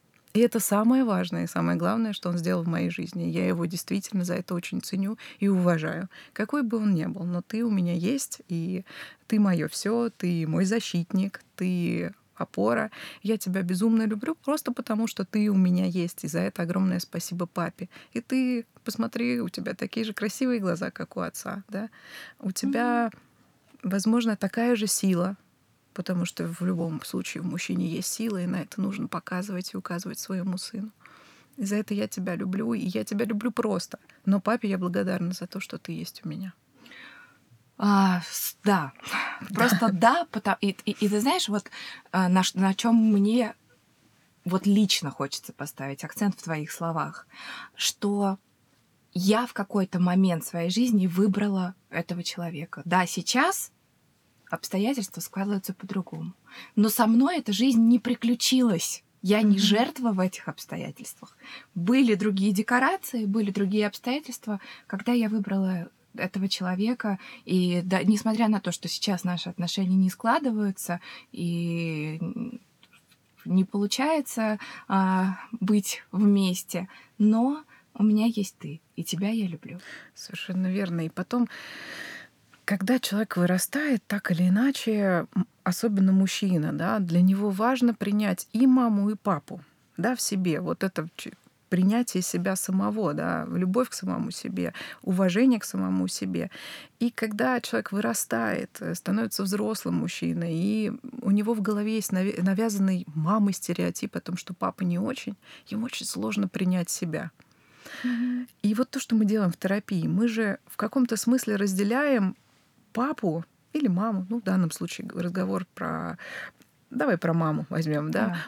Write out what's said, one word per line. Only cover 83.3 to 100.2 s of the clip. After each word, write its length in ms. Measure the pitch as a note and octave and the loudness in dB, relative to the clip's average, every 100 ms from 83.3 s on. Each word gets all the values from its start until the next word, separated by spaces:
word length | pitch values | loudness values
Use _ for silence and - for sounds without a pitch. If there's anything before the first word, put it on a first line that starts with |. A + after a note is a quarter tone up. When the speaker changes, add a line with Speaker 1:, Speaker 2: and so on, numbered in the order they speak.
| - | 2
Speaker 1:
вырастает, 640 | F3 F#3 - C#4 D4+ A#3 - | 2 2 0 -2 0 0 -2
так 220 | G3+ - | -4 0
или 160 | E3+ F3+ | 2 4
иначе, 760 | F#3+ C4+ C4+ - G#3+ G3 F3 E3 | 6 4 2 0 2 2 2 0
м, 120 | - - _ | -2 -2 _
особенно 480 | - F3+ A#3 G3 F#3+ | -4 0 2 4 6
мужчина, 600 | F#3+ F#3+ - G3 F3 D#3 | 6 4 2 2 2 0
да, 260 | - F3 A3 | 0 0 0
для 220 | F3+ E3+ | 2 6
него 300 | F#3 G3 G#3 | 6 6 2
важно 440 | F#3+ A3+ C4 A#3+ | 2 2 4 2
принять 540 | A3 G3+ G#3 G#3 F3+ - | 2 0 2 2 -2 -2
и 140 | A3 C4 | 4 6
маму, 440 | B3+ A#3+ G3+ G3+ | 6 6 4 2
и 40 | |
папу, 460 | G#3+ G3+ D#3 - F3 - _ _ - | 0 0 0 -2 -14 -16 _ _ -2
да, 180 | G3 B3 | -2 0
в 40 | |
себе. 400 | - G3+ F3+ D3+ | -2 0 2 0
Вот 220 | F3 E3+ | -2 -2
это 240 | F#3+ - D#3+ - | -2 -4 -8 -10
ч-, 160 | - - _ _ - | -16 -16 _ _ -2
принятие 540 | F3+ F#3 A3+ A#3+ F#3 | 2 4 4 0 -2
себя 340 | F3+ F3 F#3 F#3+ | -2 -2 -2 -2
самого, 560 | - F#3+ G3+ G#3+ F3+ | -2 0 0 0 -2
да, 320 | D3 E3 E3 - | -2 -2 -2 -2
любовь 420 | F3 F#3 G#3 B3+ | -2 0 0 0
к 20 | |
самому 360 | - F#3 F3+ - | -4 -4 -4 -4
себе, 400 | - - F#3 F3 - - - | -6 -8 -4 -6 -6 -14 -10
уважение 560 | - F#3 F#3+ F#3 C4 A3+ | -2 2 2 4 4 4
к 40 | |
самому 440 | - F#3+ F#3 F#3 F#3 | 0 -4 0 0 0
себе. 420 | - F#3+ - F3+ - - - - - | -4 -4 -4 -6 -8 -16 -16 -14 -4
И 100 | A#3 | -4
когда 500 | - G#3+ G#3 B3 B3 | -2 -4 -2 0 0
человек 320 | - A#3 G#3 | -2 -4 -2
вырастает, 800 | G3 A3+ A3+ - A#3 A3+ - - - | -2 -2 -2 -2 -2 -2 -2 -6 -8
э, 140 | F3 | -8
становится 480 | E3+ - G3+ A3 - | -6 -2 -2 -2 -4
взрослым 500 | F#3+ G3 - - - - | -2 -2 -2 -4 -2 -2
мужчиной, 560 | E3+ - | -2 -4